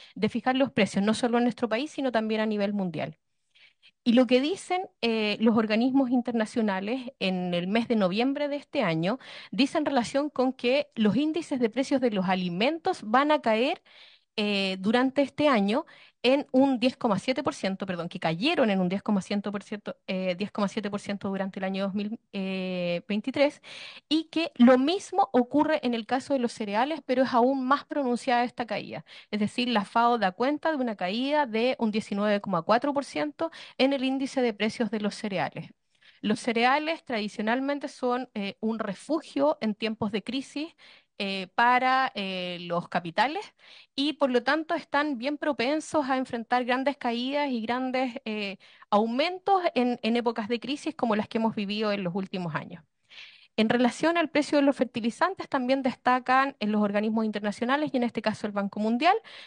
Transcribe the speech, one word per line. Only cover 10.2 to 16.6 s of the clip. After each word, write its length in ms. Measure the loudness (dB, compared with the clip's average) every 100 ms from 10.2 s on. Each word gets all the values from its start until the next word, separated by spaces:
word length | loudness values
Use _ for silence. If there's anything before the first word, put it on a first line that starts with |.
| -2
con 240 | 0 -2
que 380 | 0 0 0 -2
los 220 | 0 2 2
índices 440 | 0 -2 -4 -2
de 120 | 0
precios 280 | 0 0 2
de 120 | 2
los 180 | 0 0
alimentos 680 | 0 0 0 0 0 -2 -4
van 300 | 2 2 4
a 100 | 2
caer, 400 | 2 2 0 -2 _ -20 -20 _ _ -4
eh, 380 | -2 0 -2 -2
durante 420 | 0 2 2 2
este 260 | -2 2 4
año 380 | 4 4 0 -4 -14 -20 _
en 240 | 2 2 2
un 280 | 4